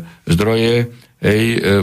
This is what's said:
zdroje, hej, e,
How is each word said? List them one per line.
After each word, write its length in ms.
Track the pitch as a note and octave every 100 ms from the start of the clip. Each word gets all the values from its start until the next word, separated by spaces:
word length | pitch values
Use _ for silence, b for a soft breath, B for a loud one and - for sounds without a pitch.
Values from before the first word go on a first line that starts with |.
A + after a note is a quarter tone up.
| B B -
zdroje, 640 | E2+ G#2 A2+ A2+ A#2+ A#2+ B B _
hej, 200 | F#2 G#2+ A2+ A2+
e, 40 | - -